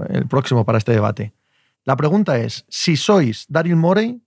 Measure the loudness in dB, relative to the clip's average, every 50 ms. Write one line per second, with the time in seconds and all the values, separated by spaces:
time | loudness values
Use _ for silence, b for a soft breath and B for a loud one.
0 | -8 -4 -2 -2 -2 0 -2 -2 0 2 0 0 2 2 0 0 2 2 2 2
1 | 2 0 -2 -4 -8 -10 _ _ _ _ _ _ _ _ _ _ -4 -4 -2 0
2 | 0 0 2 0 0 0 0 -2 -2 -4 -8 -12 _ -12 -8 -4 0 0 0 0
3 | 2 4 4 4 4 2 -2 -6 -10 -4 -2 -2 0 2 2 2 2 2 2 2
4 | 0 -2 -6 -10 _